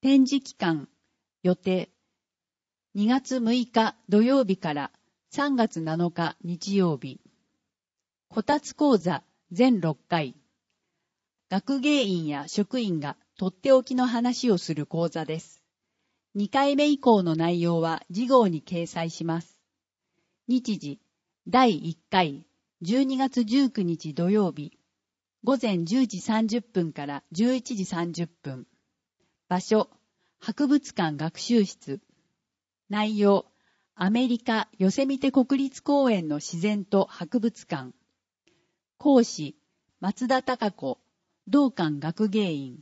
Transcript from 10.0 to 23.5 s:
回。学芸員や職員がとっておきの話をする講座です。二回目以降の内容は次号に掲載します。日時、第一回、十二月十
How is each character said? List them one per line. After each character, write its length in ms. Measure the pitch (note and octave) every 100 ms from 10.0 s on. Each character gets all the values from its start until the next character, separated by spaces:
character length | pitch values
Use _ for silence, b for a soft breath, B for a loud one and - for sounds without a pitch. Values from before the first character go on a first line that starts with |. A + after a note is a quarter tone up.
| _
回。 260 | E3+ C#3+ - _ _ _ _ _ _ _ _ _ _ _
学 300 | F#3+ - C#4
芸 260 | C4+ D4 G#3+
員 220 | F3+ D#3
や 220 | C#3+ C#3+
職 320 | - G3+ B3+
員 180 | A3 E3
が 160 | C#3+ - _ -
と 100 | F#3
っ 60 |
て 180 | - C4+
お 100 | C4
き 140 | C4 B3+
の 120 | B3+
話 440 | A#3 A#3+ A#3+ B3
を 60 | F3+
す 180 | - D3+
る 100 | D3
講 220 | E3 E3
座 160 | -
で 160 | - D#3+
す。 240 | - _ _ _ _ _ _ _ _ G3+
二 140 | G3+
回 260 | C4+ C#4 C#4+
目 140 | D4
以 100 | C#4
降 240 | - G#3+
の 140 | F3 D#3+
内 240 | E3 F3
容 180 | E3+ E3+
は 240 | E3 E3 -
次 140 | F3+ A#3+
号 220 | C4 G#3
に 120 | D#3+
掲 260 | - F3 E3+
載 220 | - E3
し 140 | -
ま 160 | E3 E3
す。 180 | E3 _ _ _ _ _ _ _ _ _ -
日 280 | B3+ A#3 G3
時、 220 | D3 C#3 _ _ _ _ -
第 300 | A#3+ B3+ E3
一 200 | E3 D#3+ _
回、 360 | F#3+ E3+ C#3+ - _ _ _
十 220 | E3+ B3
二 120 | C4+ C4
月 280 | C4 B3+
十 240 | G#3+